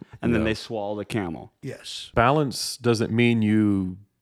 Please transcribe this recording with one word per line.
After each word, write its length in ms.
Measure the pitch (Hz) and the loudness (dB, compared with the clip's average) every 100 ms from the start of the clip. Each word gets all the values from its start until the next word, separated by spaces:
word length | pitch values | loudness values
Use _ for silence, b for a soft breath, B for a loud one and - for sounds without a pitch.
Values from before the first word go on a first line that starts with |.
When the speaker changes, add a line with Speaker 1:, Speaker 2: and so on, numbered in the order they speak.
| B B | B B
Speaker 1:
and 120 | 117 | 0
then 80 | 117 | 0
Speaker 2:
Yeah. 40 | 110 | 0
Speaker 1:
they 60 | 107 | -2
swallow 420 | - 113 101 104 | -6 -8 -6 -6
the 80 | 101 | -4
camel. 480 | 117 92 71 98 _ | -4 -4 -8 -14 _
Speaker 3:
Yes. 500 | 135 - - - - | -14 -14 -14 -14 -4
Speaker 2:
Balance 640 | - 117 151 143 - - - | 2 4 4 0 -2 -8 -4
doesn't 360 | 120 110 117 | 0 0 0
mean 280 | 113 120 117 | 2 4 4
you 540 | 107 107 104 98 92 92 101 _ | 4 4 4 2 -2 -8 -16 _